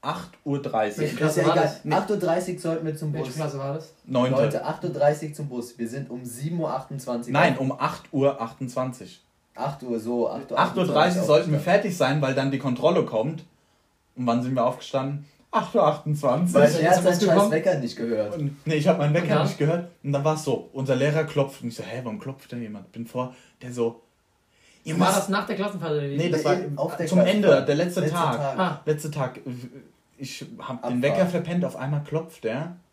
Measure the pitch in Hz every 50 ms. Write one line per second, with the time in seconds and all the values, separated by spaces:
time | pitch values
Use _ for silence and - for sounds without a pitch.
0 | - 135 165 180 - - - _ _ 147 139 139 - 127 - 110 107 104 - -
1 | - - - - 151 156 151 175 143 156 139 135 151 147 - - - 147 160 185
2 | 196 - 208 180 175 180 170 180 180 180 175 - - 165 160 160 160 156 151 -
3 | 156 151 143 - - 123 - 151 151 139 135 139 135 139 147 160 - - _ _
4 | _ - 131 123 123 131 135 135 147 147 - - - 151 - - - 180 - -
5 | 143 147 151 147 160 151 - - 147 131 123 123 120 - - - 117 113 120 139
6 | 135 - 117 123 127 120 110 120 139 156 170 170 160 131 120 131 - - 143 135
7 | - - 123 117 117 - 131 143 175 170 131 - 135 135 - - 139 139 - -
8 | - - - 139 135 139 135 - 113 120 - - 135 120 - 131 127 131 127 -
9 | 95 90 - - _ _ _ _ _ _ _ - 123 147 147 - 127 123 120 113
10 | 107 117 120 120 117 - - 110 - - - 135 175 180 - 185 180 - 143 147
11 | 160 180 180 180 - - 147 151 - 165 147 139 - 170 175 214 262 202 175 -
12 | 139 131 139 151 139 131 131 135 135 139 135 127 - 135 123 120 139 160 - 131
13 | 113 - 120 110 113 147 165 - - _ _ _ _ _ _ _ _ _ _ _
14 | _ _ _ 127 123 120 117 123 123 127 131 127 117 123 123 - - - - 135
15 | 131 139 143 143 - - _ _ _ _ - 214 190 - - 220 170 151 147 -
16 | - 151 151 - - 131 123 - 180 175 - 180 147 147 151 165 156 170 180 180
17 | 175 185 180 175 208 185 165 196 202 - 156 160 175 190 170 143 123 117 - -
18 | 117 117 113 107 107 104 104 - 147 139 143 - - 160 160 151 147 185 - 147
19 | 143 147 151 175 175 156 147 151 147 147 - - 147 147 165 175 175 - - _
20 | - 143 139 139 143 156 156 151 - 139 120 - - - - 135 131 131 131 123
21 | 135 147 147 160 156 151 - 147 139 139 - - 123 120 113 - 104 92 113 127
22 | 123 117 107 104 - 135 131 - - - 123 120 117 107 104 101 92 - _ 117
23 | 117 117 - 123 127 123 123 - - _ _ _ - 127 123 123 117 117 117 -
24 | _ _ _ _ _ _ _ _ _ _ _ _ _ _ _ _ _ 160 151 -
25 | 185 190 196 202 - - 196 208 196 - 208 185 196 208 190 165 170 160 151 147
26 | 143 139 139 147 170 175 156 151 - 151 - 180 - 156 143 - - 165 - -
27 | 170 156 185 180 - 180 202 208 196 185 - - 135 - 143 151 175 180 180 185
28 | - 156 151 170 165 143 120 117 143 139 131 - 185 175 - - - 151 156 151
29 | - 151 147 151 131 123 - - - 131 123 123 123 123 - 139 - - _ _
30 | _ _ _ _ 139 - - - - - - - - - 131 120 - 120 123 123
31 | 127 147 - 190 185 175 175 175 - - 175 180 175 131 - - 127 139 147 147
32 | 147 - 147 160 165 - - - - 110 113 135 160 175 180 - _ _